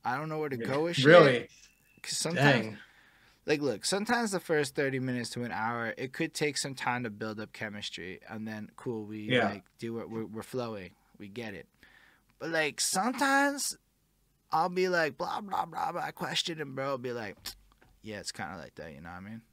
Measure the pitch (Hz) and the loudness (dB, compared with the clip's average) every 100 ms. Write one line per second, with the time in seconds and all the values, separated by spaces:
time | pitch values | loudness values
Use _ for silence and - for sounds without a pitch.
0 | 117 131 156 156 151 131 113 135 165 170 | -2 -2 -2 -4 -4 -2 0 0 2 6
1 | 135 170 147 123 - - - _ _ _ | 12 12 12 8 -2 -16 -20 _ _ _
2 | - - 156 170 143 127 107 104 - - | -8 -4 0 6 6 6 2 -8 -16 -20
3 | - _ _ _ - 151 143 101 - 190 | -20 _ _ _ -2 0 0 -2 0 -2
4 | 220 240 233 190 - 156 139 - 139 131 | 0 0 0 -2 0 0 0 0 -2 0
5 | 127 123 113 - 120 98 110 117 117 - | -2 -4 -4 -6 -6 -2 -2 -2 -4 -4
6 | 135 - 160 - 151 139 143 131 - 123 | -8 -4 -4 -2 -2 -2 -6 -4 -2 -2
7 | 123 104 110 107 107 - 110 104 101 - | -2 -6 -8 -6 -10 -8 -8 -8 -10 -8
8 | 87 92 - 110 110 107 107 - 139 113 | -10 -12 -12 -10 -8 -10 -12 -10 -8 -6
9 | 104 107 107 127 107 101 - _ 117 113 | -8 -8 0 2 2 -2 -14 _ -8 -8
10 | 87 113 107 110 104 127 120 107 90 - | -8 -8 -8 -8 -8 -6 -6 -8 -12 -18
11 | _ - 101 104 113 95 - _ - - | _ -16 -14 -10 -10 -12 -16 _ -20 -20
12 | - _ _ _ 156 165 151 117 - 214 | -20 _ _ _ -4 0 0 0 0 2
13 | 220 233 277 277 285 285 - - _ _ | 0 2 2 4 4 0 -4 -6 _ _
14 | _ _ _ _ _ 156 180 180 185 175 | _ _ _ _ _ 0 2 2 2 4
15 | 160 - 175 - 202 185 175 160 165 170 | 2 0 -6 -6 -4 -4 -4 -2 -4 -4
16 | 151 - 160 160 - 160 143 135 135 135 | -6 -6 -4 -2 -2 -4 -6 -4 -2 -2
17 | 123 120 107 87 - - - - - _ | -4 -6 -6 -10 -14 -16 -20 -20 -20 _
18 | 107 104 85 - 92 90 67 - 78 71 | -12 -10 -8 -8 -8 -8 -12 -12 -14 -12
19 | 85 90 98 113 113 | -14 -14 -14 -16 -18